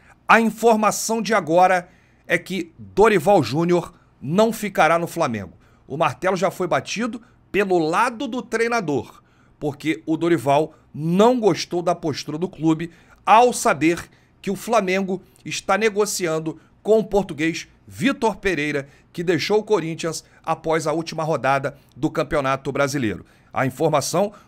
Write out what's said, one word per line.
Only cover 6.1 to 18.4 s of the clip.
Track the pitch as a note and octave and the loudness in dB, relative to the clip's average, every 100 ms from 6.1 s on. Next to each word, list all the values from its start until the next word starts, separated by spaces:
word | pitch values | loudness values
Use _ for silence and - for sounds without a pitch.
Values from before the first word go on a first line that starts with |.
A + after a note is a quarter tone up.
| - F3+ F#3 | -2 -2 0
já | F3+ | -2
foi | - F3+ | -2 -2
batido | C#3+ - F#3 A#3 A2+ - _ _ | -2 -4 -6 -6 -8 -16 _ _
pelo | F#3 G3+ F3+ | -2 0 2
lado | D#3 F3+ B3 A3+ C#4 | 2 0 -2 -2 -8
do | B3 | -8
treinador, | - A3+ A#3 F3+ D#3+ C3 - - _ _ _ - | -4 -2 0 -2 -2 -4 -4 -16 _ _ _ -10
porque | C#3+ - D3+ D#3 | -8 -6 -4 -4
o | - D#3 | -2 -2
Dorival | E3+ D#3+ C3 C#3+ D#3 - _ | 0 0 2 2 0 -6 _
não | C#3 D#3+ F#3 A3+ B3+ | -8 0 4 4 4
gostou | G#3 D#3 - F3 | 2 0 -4 -4
da | F3 | -2
postura | F3 D#3+ - - D#3 | -2 -4 -6 -8 -8
do | F3 | -8
clube | - D#3+ D#3+ E3 - _ _ | -2 0 0 -4 -14 _ _
ao | - G#3+ B3 | 4 6 6
saber | A3+ A#3 D3+ D#3+ E3+ - _ _ _ | 2 0 2 2 0 -6 _ _ _
que | F#3+ | -8
o | F#3+ | -6
Flamengo | - A3+ F#3 F#3+ F#3 F#3 - _ | 0 0 2 -2 -2 -6 -10 _
está | - - - G3 | -12 -8 -2 0
negociando | A3 G3+ G3+ - F3 D#3+ D#3 D3+ _ _ | 0 0 -2 -2 -2 -2 -4 -10 _ _
com | G3+ A3 | 2 2
o | |
português | - G3 F#3+ C#3+ E3 E3 - _ - | 2 0 -2 -2 -2 -4 -10 _ -18
Vitor | G2+ A#3 - - | -2 -2 0 -2
Pereira, | - | -2